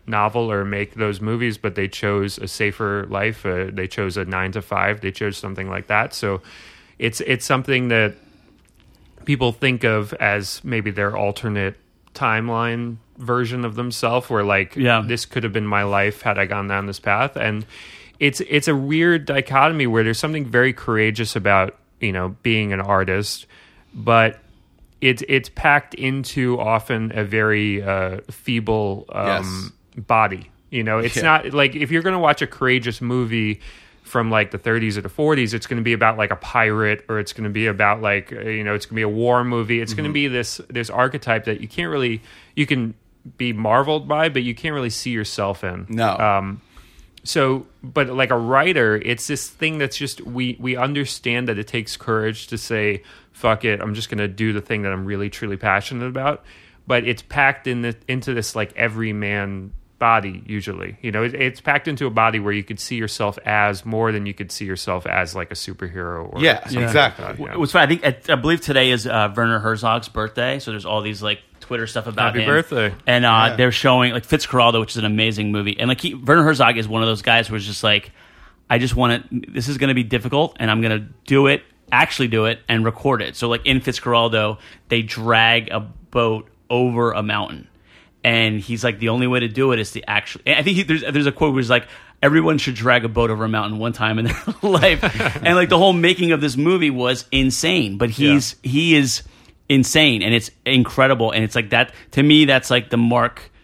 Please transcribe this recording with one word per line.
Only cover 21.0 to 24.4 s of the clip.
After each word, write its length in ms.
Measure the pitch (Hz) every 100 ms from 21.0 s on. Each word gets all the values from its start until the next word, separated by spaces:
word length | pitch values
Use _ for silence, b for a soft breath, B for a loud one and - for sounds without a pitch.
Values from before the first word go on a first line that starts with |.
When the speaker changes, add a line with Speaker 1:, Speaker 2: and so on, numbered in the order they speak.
| 110 110 107 110
Speaker 1:
about, 400 | 98 98 92 - _ -
you 120 | 107
know, 240 | 92 92 107
being 300 | 117 110 101
an 80 | 95
artist, 680 | 98 95 95 95 104 - - b b b b
but 440 | - 110 117 113 -